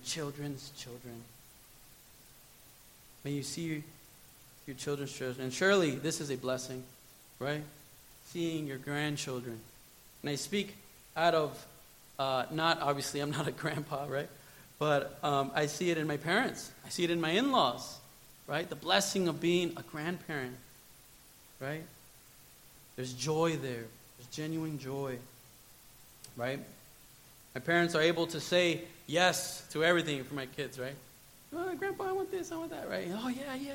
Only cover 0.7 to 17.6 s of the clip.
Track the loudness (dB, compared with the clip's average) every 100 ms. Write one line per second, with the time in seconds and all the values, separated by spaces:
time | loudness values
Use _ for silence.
0.7 | -14 -14 -12 -14 -14 -16 -20 -20 -20 -20
1.7 | -20 -20 -20 -20 -20 -20 -20 -20 -20 -20
2.7 | -20 -20 -20 -20 -12 -6 -4 -4 -6 -4
3.7 | -4 -6 -16 -20 -20 -20 -20 -20 -18 -14
4.7 | -8 -4 -2 -4 -4 -6 -4 -4 2 6
5.7 | 6 6 2 -2 -2 -2 -2 0 -2 -4
6.7 | -10 -12 -18 -20 -20 -20 -8 -4 -4 -6
7.7 | -14 -20 -20 -20 -20 -10 -4 -2 -2 -4
8.7 | -6 -2 0 0 0 -2 -4 -6 -10 -12
9.7 | -20 -20 -20 -20 -10 -4 -4 -2 -2 -2
10.7 | -6 -20 -20 -10 4 6 6 2 -4 -16
11.7 | -20 -20 -20 -16 -4 0 0 0 2 4
12.7 | 4 4 2 0 -2 -2 0 -2 -2 -2
13.7 | -2 -4 -4 -2 -2 -4 -10 -20 -20 -20
14.7 | 0 4 4 4 -2 2 2 2 2 0
15.7 | 0 0 2 0 -2 2 2 2 -2 -10
16.7 | -14 -8 0 2 2 4 4 4 6